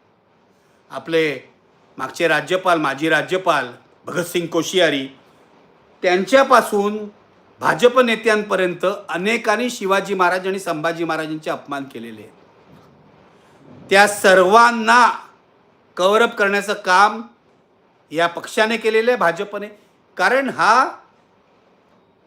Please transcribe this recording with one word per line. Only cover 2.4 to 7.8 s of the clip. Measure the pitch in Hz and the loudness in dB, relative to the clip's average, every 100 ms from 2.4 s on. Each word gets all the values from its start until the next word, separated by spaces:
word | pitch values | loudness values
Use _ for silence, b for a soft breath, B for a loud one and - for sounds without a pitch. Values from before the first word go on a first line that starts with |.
| 147 180 185 170 | 0 -2 0 0
माजी | 147 135 160 | 0 -2 -2
राज्यपाल | 156 139 185 180 147 123 120 _ _ - | 0 0 -2 0 -2 -4 -12 _ _ -10
भगतसिंग | - 170 180 170 | -8 -4 -6 -2
कोश्यारी, | 165 156 185 160 143 135 - _ _ _ _ _ _ _ _ | -4 -2 0 2 0 -6 -14 _ _ _ _ _ _ _ _
त्यांच्यापासून | 185 180 185 269 262 240 226 208 202 214 208 - _ _ _ _ | 0 0 2 2 6 4 4 -2 -2 -6 -10 -16 _ _ _ _
भाजप | 143 160 | -4 2